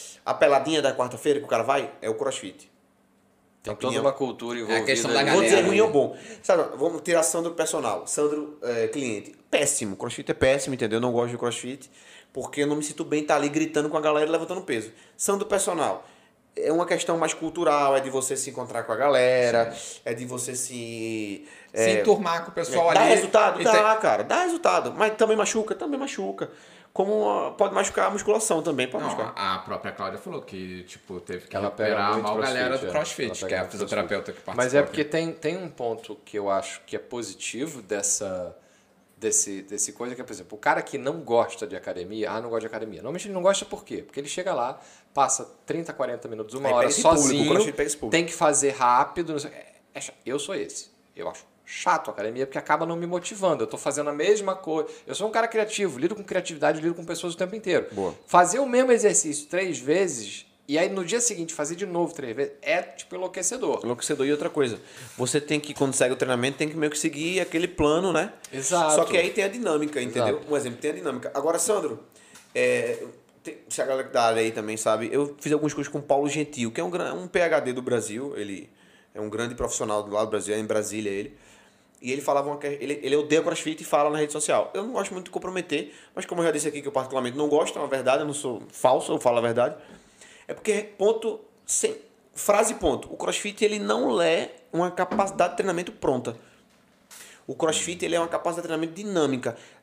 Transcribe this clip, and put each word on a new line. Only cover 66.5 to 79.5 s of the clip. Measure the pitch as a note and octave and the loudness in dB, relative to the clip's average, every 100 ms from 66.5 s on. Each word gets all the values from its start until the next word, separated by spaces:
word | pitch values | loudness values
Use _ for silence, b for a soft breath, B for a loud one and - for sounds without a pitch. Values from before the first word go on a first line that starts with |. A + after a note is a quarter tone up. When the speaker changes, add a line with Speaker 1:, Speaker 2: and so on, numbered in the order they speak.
| C#3 | -2
Speaker 1:
tem | D#3 | -4
que | D#3+ | -2
meio | D3+ | -2
que | D3 | -2
seguir | D#3+ C#3 E3 F#3 | -4 -2 -2 -2
aquele | F3 D#3+ F3 | -2 -2 -2
plano, | - D3 D#3+ F#3+ | 2 2 4 2
né? | D#3+ G3+ - - | 2 0 -6 -12
Speaker 2:
Exato. | C3+ C3+ F3 D#3 D3+ | -6 0 2 6 4
Speaker 1:
Só | E3 | 4
que | F3+ | 4
aí | F3+ | 2
tem | G#3 G3 | 2 0
a | |
dinâmica, | B3 G3 D3+ D3 D3 | 0 0 0 0 -2
entendeu? | B2 B2 A2 B2 | -2 0 0 0
Speaker 2:
Exato. | D3+ | 0
Speaker 1:
Um | C#3+ | -2
exemplo, | A#2+ A#2 | -2 -4
tem | D3 | -6
a | D3 | -4
dinâmica. | D3+ B2 - | -4 -4 -6
Agora, | - D3+ D#3+ | -2 0 2
Sandro, | - G#3 D3+ A2 - B B B B | 2 0 -2 -6 -14 B B B B
é, | B2+ B2 B2 A#2 A2+ B2 - _ _ | 0 2 2 0 -4 -10 -16 _ _
tem, | D#3+ - - | -16 -16 -8
se | - | -4
a | C3 | -2
galera | C3 C3 | -2 0
da | B2+ | 2
área | A#2 A2 | 4 4
aí | A2+ | 2
também | A2+ G#2+ A2 | 0 -4 -2
sabe, | - A2 A#2 | 0 0 0
eu | C#3 C#3+ C#3+ | 0 -2 -4
fiz | D3 | 0
alguns | D3+ D3+ | 2 2
cursos | D3 C#3 | -2 -6
com | - | -4
o | |
Paulo | C#3+ C#3 D3 | 0 2 2
Gentil, | D3+ D3 B2+ A#2 | -2 -4 -2 -4
que | A#2 | -2
é | |
um | F3+ | -4
gran-, | F3+ D#3+ | -4 -4
um | D#3+ F3+ | -6 -2
P | F#3+ | 0
H | E3+ D3+ | 2 2
D | B2+ | 0
do | B2+ | -4
Brasil, | B2 A#2+ G2+ A2 C#3 G#2 | -2 -2 -2 -6 -8 -8
ele | G2+ F#2 - _ b b b G2+ | -8 -10 -14 _ b b b -10
é | |
um | G#2+ | -8
grande | G#2+ A#2 | -6 -6